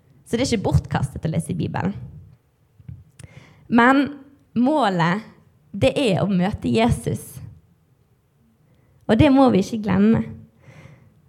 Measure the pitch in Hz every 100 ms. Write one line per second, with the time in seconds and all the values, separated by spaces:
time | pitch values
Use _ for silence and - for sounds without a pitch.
0 | _ _ - 233 - 214 175 - - -
1 | - - 160 160 - 175 165 143 190 208
2 | - - - _ _ _ _ _ - -
3 | - _ - - - _ - 233 240 269
4 | 269 - - _ _ 226 247 311 220 180
5 | 165 196 - - _ _ _ 202 262 262
6 | 254 - 196 180 180 - 254 226 233 -
7 | - - - - - - _ _ _ _
8 | _ _ _ _ _ _ _ _ _ _
9 | - 220 302 269 262 196 - 226 208 185
10 | 208 226 226 - - _ - - - -
11 | _ _